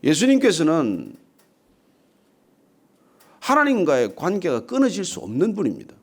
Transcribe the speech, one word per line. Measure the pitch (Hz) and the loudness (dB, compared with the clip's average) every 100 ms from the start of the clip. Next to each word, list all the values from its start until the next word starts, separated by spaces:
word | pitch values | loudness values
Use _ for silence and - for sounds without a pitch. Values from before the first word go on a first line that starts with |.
예수님께서는 | 127 156 254 269 269 165 156 165 123 92 58 60 _ _ _ _ _ _ _ _ _ _ _ _ _ _ _ _ _ _ _ _ _ _ | 0 2 4 4 4 2 0 0 -2 -4 -10 -18 _ _ _ _ _ _ _ _ _ _ _ _ _ _ _ _ _ _ _ _ _ _
하나님과의 | - 285 285 247 170 135 113 - | 0 2 4 2 2 2 0 -2
관계가 | 160 202 180 120 110 | -4 -2 -2 -4 -4
끊어질 | 254 269 185 190 | 0 0 0 -8
수 | - | -10
없는 | - 117 202 202 | -8 -2 -2 -2
분입니다. | 147 - - - | -4 -6 -14 -20